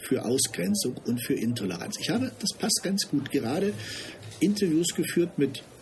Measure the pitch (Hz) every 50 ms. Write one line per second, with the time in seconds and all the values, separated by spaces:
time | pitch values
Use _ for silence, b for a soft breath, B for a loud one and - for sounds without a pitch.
0 | - - 131 123 - 107 127 135 - - - - 175 202 208 208 - 123 - -
1 | - 226 240 233 - - 135 - - - 120 - 208 185 175 175 - 208 - -
2 | - - - 240 262 - - - 214 - - - - 220 - - - 202 196 208
3 | - - - 143 120 - - 139 113 113 147 185 196 208 208 B B B B B
4 | B B B B B - - - 156 196 208 - 202 170 151 165 175 - - -
5 | 170 - - 175 170 170 - - 139 139 135 - - - - -